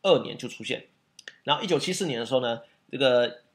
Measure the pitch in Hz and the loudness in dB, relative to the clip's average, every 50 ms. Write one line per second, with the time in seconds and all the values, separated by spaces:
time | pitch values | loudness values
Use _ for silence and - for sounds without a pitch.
0 | - 196 165 123 107 120 117 120 127 117 - - 113 - 127 - - _ _ _ | 2 4 4 4 2 -2 -10 -10 -10 -12 -12 -10 -8 -8 -8 -8 -10 _ _ _
1 | _ _ _ _ - - - _ - 139 151 165 233 185 165 143 - 185 180 - | _ _ _ _ -20 -20 -20 _ -2 -2 -2 -2 0 0 0 0 0 -2 -4 -4
2 | 196 160 127 117 117 113 131 127 123 117 117 117 - _ _ _ _ - - 127 | -4 -4 -4 -4 -2 0 0 0 0 0 -4 -4 -8 _ _ _ _ -10 -2 2
3 | 139 127 123 120 120 117 - - _ _ _ | 2 4 4 4 2 2 -2 -8 _ _ _